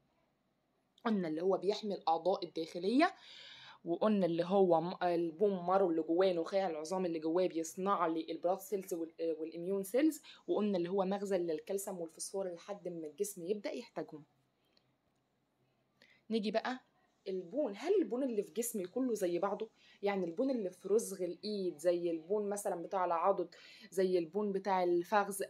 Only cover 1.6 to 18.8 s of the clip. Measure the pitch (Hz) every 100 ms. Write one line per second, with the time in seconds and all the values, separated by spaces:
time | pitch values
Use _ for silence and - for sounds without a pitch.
1.6 | 180 208 208 180 - 165 170 196 175 160
2.6 | 165 180 190 254 359 - - - - -
3.6 | - - 170 170 214 208 175 165 175 202
4.6 | 185 160 170 - 180 170 170 156 208 185
5.6 | 175 190 185 160 156 170 190 170 165 196
6.6 | 190 151 156 190 180 165 160 175 180 156
7.6 | 160 - 190 180 170 165 160 165 175 190
8.6 | - 196 - 170 165 - 165 156 160 170
9.6 | 175 196 196 247 311 294 - - - -
10.6 | 208 185 170 196 185 202 196 190 170 156
11.6 | - 196 208 180 165 170 - 196 185 170
12.6 | - 196 175 170 151 147 202 180 170 208
13.6 | 294 - - 175 151 151 151 _ _ _
14.6 | _ _ _ _ _ _ _ _ _ _
15.6 | _ _ _ _ - _ _ 226 208 220
16.6 | 240 254 _ _ _ _ - 185 170 247
17.6 | 262 202 311 403 220 247 269 208 - -
18.6 | 233 214